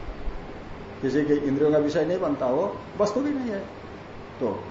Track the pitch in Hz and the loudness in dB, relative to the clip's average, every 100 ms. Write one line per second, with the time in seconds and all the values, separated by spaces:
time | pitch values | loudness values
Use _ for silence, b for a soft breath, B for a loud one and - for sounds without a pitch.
0 | - - - - - - - - - - | -8 -6 -4 -4 -8 -10 -10 -10 -10 -4
1 | 135 139 151 147 139 139 151 151 147 143 | 0 2 4 4 4 4 6 6 4 2
2 | 151 175 165 135 131 135 202 - - - | 2 2 0 0 2 2 2 -2 -8 0
3 | 208 254 285 285 247 196 185 - - - | 2 2 0 0 -2 -4 -6 -12 -14 -14
4 | - - - - 120 101 - | -14 -14 -12 -4 -2 -2 4